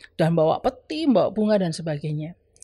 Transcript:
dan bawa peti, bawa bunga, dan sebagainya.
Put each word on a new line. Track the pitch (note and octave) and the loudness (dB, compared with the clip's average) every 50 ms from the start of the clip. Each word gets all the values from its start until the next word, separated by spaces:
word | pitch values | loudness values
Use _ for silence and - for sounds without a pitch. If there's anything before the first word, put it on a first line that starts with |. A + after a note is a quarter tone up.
| - - _ | -20 -16 _
dan | - D#3+ D#3+ | 0 0 2
bawa | E3 E3 D#3 D#3+ - - - | 2 2 2 2 2 0 -2
peti, | B3+ - - _ - D#4 D4+ D#4+ C#4+ | -4 -4 -4 _ -10 -6 -2 0 2
bawa | A3+ F3 D3 | 4 4 2
bunga, | - G3 G#3+ G#3 G#3+ G#3+ G3+ | 0 0 0 0 2 2 2
dan | F#3+ E3 D#3+ | 0 -2 -4
sebagainya. | - D#3+ E3 D3+ D3 E3 D#3 D3+ D3+ D3+ E3 F3 _ _ _ _ _ | -6 -6 -6 -6 -6 -6 -6 -6 -6 -8 -10 -14 _ _ _ _ _